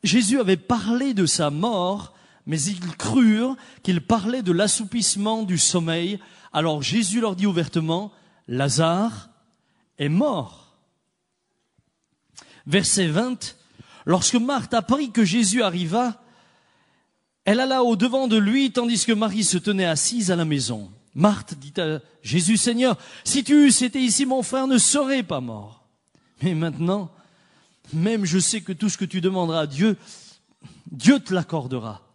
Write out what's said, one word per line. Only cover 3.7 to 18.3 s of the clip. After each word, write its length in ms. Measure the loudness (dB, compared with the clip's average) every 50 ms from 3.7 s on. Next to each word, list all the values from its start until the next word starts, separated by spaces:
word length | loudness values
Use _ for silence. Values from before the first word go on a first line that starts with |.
| -20 -10 _
qu'il 180 | -2 -2 -2
parlait 420 | 2 0 0 0 2 -2 -4 -2 0
de 100 | 0 2
l'assoupissement 920 | 2 2 0 0 -2 -4 -4 -4 -2 -2 -2 -2 -2 -2 -2 -2 -2 -2
du 160 | -2 0 0
sommeil. 600 | 0 0 0 0 0 0 -2 -2 -2 -4 -6 -8 -12 -18 -20 -20 -20 -6 -2
Alors 260 | -2 0 0 0 -2
Jésus 400 | -2 -2 0 0 0 0 -2 -2
leur 160 | -2 -2 -2
dit 100 | 0 0
ouvertement, « 640 | 0 0 0 -2 -2 -2 -4 -2 0 -2 -4 -4 -8 _ _ _ _ _ _ _ -6
Lazare 800 | -4 -2 0 0 2 2 2 2 2 2 0 -2 -4 -8 -18 -20 _ _ _ _ _ _ _ _ _ _ _ _ _ _
est 100 | -4 0
mort. » 680 | 0 2 0 0 -2 -4 -6 -8 -14 -20 -20 _ _ _ _ _ _ _ _ _ _ _ _ _ _ _ _ _ _ _ _ _ _ _ _ _ _ _ _ _ _ _ _ _ _ -20 -20 _ -20 -20 _
Verset 420 | 0 0 0 2 2 0 0 0 0
vingt, 480 | 0 0 0 -2 -4 -8 -10 -14 -16 _ _ _ _ _ -20 _ -20 -12 -2
lorsque 300 | 0 0 2 2 2 0
Marthe 380 | 0 0 0 -2 -4 -4 -2 -2
apprit 380 | -2 2 2 0 0 0 -2 0
que 120 | 0 0
Jésus 380 | 2 2 0 0 2 2 0 0
arriva, 580 | 0 -2 -2 -4 -2 -2 0 -2 -2 -4 -8 _ _ _ _ _ _ _ _ _ _ _ _ _ _ _ _ _ _ _ _ _ _ _ _ _
elle 160 | 0 0 0
alla 240 | 0 0 2 2 2
au-devant 420 | 2 2 2 2 0 0 0 0
de 100 | 2